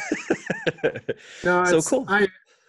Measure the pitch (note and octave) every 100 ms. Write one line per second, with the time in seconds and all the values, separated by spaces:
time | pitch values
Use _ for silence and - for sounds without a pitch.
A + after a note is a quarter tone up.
0 | F#5+ - - - - A5+ A5 - - -
1 | - - - - F3 F3+ F3+ E3 - C4
2 | A#3+ G3+ G3+ - _ _